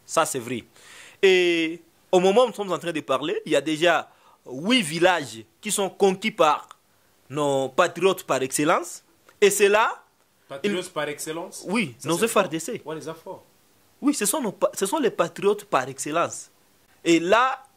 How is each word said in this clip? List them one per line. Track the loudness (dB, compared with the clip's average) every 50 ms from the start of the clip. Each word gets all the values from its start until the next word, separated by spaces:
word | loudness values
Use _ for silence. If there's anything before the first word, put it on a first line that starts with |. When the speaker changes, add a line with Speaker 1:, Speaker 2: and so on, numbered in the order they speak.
| _
Speaker 1:
Ça, | -4 -2 0 0
c'est | 0 -2 -6
vrai. | -8 -8 -8 -10 -10 _ _ _ -20 -20 -20 -20 -20 -20 -4 _
Et | 4 4 4 4 4 2 2 0 0 -2 -6 -8 -14 _ _ _ _ _
au | 2 4
moment | 4 4 4 4 4
où | 2
nous |
sommes | 0 -4 -6 -4
en | -6 -4
train | -4 -6
de | -6 -6
parler, | -4 -2 -2 -2 -2 -4 -6 -6 -4
il | -2
y | 0
a | 0
déjà | 0 0 -2 0 2 2 2 2 -2 -6 _ _ _ _ _ _ _
huit | -16 -12 -8 -2 0 0 0
villages | 0 -2 0 2 2 2 2 2 -2 -8 -12 -16 -18 _ _ _
qui | -8 -6
sont | -4 -2 -4 -4
conquis | 0 2 2 2 2 0 -4 -4
par | 0 2 4 4 2 0 -4 -10 -20 _ _ _ _ _ _ _ _ _ _ -10
nos | -4 -2 0 0 0 0 -2 0
patriotes | 2 2 2 2 0 0 0 2 2 0 -2
par | -2 -2 -2
excellence. | -2 -2 -2 0 0 2 2 0 -2 -6 -12 -18 _ _ _ _ _ _ _ _
Et | 4 4
c'est | 4 4 4 4
là | 4 4 2 0 -2 -6 -14 _ _ _ _ _ _ _ _
Speaker 2:
Patriotes | -18 -10 -6 -4 -4 -4 -4 -6
Speaker 1:
une | -8
Speaker 2:
par | -6 -6 -6 -6
excellence ? | -6 -8 -10 -10 -10 -10 -12 -12 -14 -14 -8
Speaker 1:
Oui, | -6 -4 -4 -4 -4 -8 -8
Speaker 2:
Ça, | -6 -4
Speaker 1:
nos | -2 0
Speaker 2:
c'est | -2 0
Speaker 1:
F | 2
R | 0 0 0
D | -2 -8
C. | -8 -8 -10 -10
Speaker 2:
fort. | -10
Ouais, | -12 -12
les | -12 -12 -12
affaires. | -14 -14 -16 -18 -18 -18 -20 _ _ _ _ _ _ _ _ _ _ _
Speaker 1:
Oui, | -2 -2
ce | 0 0 0
sont | -2 -2 -2
nos | -2 -4
pa-, | -2 -2 -2 -2 -2
ce | -4 -4
sont | -2 -2 0
les | 0 0
patriotes | 0 0 -2 -4 -4 -2 0 0 0 0 -2
par | -2 -2 -2 -2 -2
excellence. | -8 -10 -8 -4 -2 -2 -2 -2 -4 -10 -16 -18 _ _ _ _ _ _ _ _ _ _ 2
Et | 2 2 4
là, | 4 4 4 4 4 2 0 -6 -12 _ _